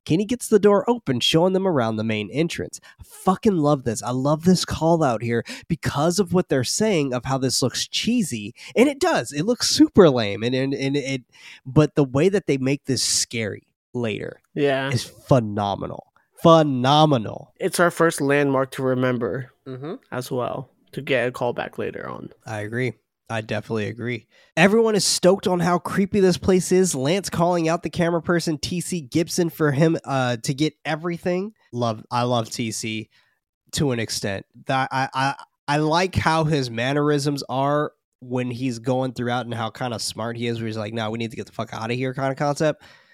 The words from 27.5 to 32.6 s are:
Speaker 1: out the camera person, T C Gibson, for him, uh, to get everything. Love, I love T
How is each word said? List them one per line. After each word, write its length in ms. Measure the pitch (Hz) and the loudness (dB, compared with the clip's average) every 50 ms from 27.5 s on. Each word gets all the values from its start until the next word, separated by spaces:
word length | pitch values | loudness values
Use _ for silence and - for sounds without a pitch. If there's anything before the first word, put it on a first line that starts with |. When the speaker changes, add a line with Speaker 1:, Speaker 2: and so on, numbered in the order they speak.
| 180 175 160 | 2 2 2
Speaker 1:
out 160 | 160 170 175 - | 0 0 -2 -4
the 60 | 160 | -6
camera 320 | - - 165 170 170 165 | -2 0 0 0 0 0
person, 360 | - - 175 165 - 170 156 | 0 0 0 0 0 -2 -4
T 220 | - - - 185 170 | -4 -4 -6 -6 -6
C 220 | - - 185 170 | -4 -4 -6 -6
Gibson, 480 | 139 - - 160 170 - - 185 175 165 | -6 -2 0 0 0 0 0 0 0 -2
for 220 | - - 156 147 | 0 0 0 2
him, 260 | 131 139 160 165 165 - - | 4 4 4 4 2 0 -2
uh, 320 | - 139 131 127 123 123 | -2 -2 0 0 0 -2
to 160 | 113 - - 139 | -2 -4 -4 -2
get 220 | 127 156 151 - _ - | 0 -2 -2 -2 _ -6
everything. 680 | 143 156 151 170 175 170 160 - 185 180 185 196 220 - _ _ _ 120 | -6 -6 -4 -4 -6 -8 -4 -2 -2 -2 -2 -4 -6 -10 _ _ _ -6
Love, 300 | 120 120 117 110 117 - _ | -2 -2 -2 -2 -4 -8 _
I 120 | 123 120 120 | -2 -2 0
love 260 | 123 123 117 113 - | 2 0 0 0 -2
T 220 | - - | -6 -6